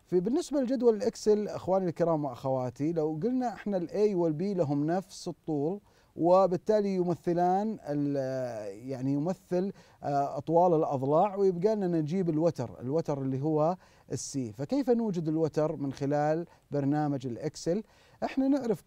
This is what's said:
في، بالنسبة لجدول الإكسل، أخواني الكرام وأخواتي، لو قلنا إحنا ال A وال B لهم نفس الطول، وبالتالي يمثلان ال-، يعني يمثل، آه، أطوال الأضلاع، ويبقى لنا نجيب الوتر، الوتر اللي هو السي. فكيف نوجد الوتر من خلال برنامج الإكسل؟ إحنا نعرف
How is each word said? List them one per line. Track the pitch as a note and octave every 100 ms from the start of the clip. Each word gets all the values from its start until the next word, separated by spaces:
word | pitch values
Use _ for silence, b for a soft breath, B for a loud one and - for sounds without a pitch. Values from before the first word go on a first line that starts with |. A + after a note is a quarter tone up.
في، | - F3+
بالنسبة | F#3 D4+ - C#4+
لجدول | B3 C4 A#3+
الإكسل، | G#3+ G3+ - G#3+ G#3+ G3+
أخواني | D3 F3 F#3+ F3+
الكرام | - E3+ D#3
وأخواتي، | C#3+ A#2+ C3+ C3 B2+ - D3+
لو | E3+ D#3 D#3
قلنا | G#3+ B3+ B3
إحنا | F#3+ G#3 F#3+
ال | E3
A | F#3+ G#3+
وال | F#3 E3+ D3+
B | G3 F3+
لهم | C#3+ C#3+ D3+
نفس | F3+ - - F3+
الطول، | - - D3+ D3+ G3+ _ b b -
وبالتالي | E3 F#3 F#3 F3+ - G#3+ G3+
يمثلان | F#3 F3 E3 - E3+ F3+ F#3+ G#3+ G#3 -
ال-، | D3 C#3+ C#3+ C3 C3 B2 A2+ G#2 G#2 B2+
يعني | C3 C3+
يمثل، | C#3+ E3 F#3 - F3+ G3 - b b
آه، | - C#3+ C#3 D3
أطوال | D#3 E3 F3+
الأضلاع، | D#3 D3 C3+ C3+ D#3 G3+ G3
ويبقى | G3 F3 G#3 G#3+
لنا | F3+
نجيب | E3+ D3 F#3+ E3+
الوتر، | D3+ E3 - A2+ F2+
الوتر | B2 D#3+ D#3+ C#3
اللي | C3+ C3
هو | D3+ D3+ D#3 F#3 b b b
السي. | C#3 - C#3 A#2
فكيف | G#2 C#3+ C#4 B3+
نوجد | A#3 A3 F3 D#3+
الوتر | D#3+ D#3 D#3 D#3 D3+
من | C#3
خلال | B2 C#3 D3 D3+ D#3+ E3+ b b
برنامج | C#3+ C#3 D3 D3+ C#3 B2
الإكسل؟ | A2 D#3 - D#3+ G3 - b b b
إحنا | - - C4+
نعرف | C#4 A#3 F3+